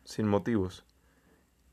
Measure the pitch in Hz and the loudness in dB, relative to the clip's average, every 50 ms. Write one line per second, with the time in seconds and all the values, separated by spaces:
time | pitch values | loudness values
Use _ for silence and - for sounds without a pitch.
0 | - - - - 107 104 101 101 90 120 117 104 92 92 - - - _ _ _ | -20 -12 -4 -2 0 2 2 2 2 2 0 0 0 -2 -6 -14 -20 _ _ _
1 | _ _ _ _ _ _ _ _ _ _ _ _ _ _ | _ _ _ _ _ _ _ _ _ _ _ _ _ _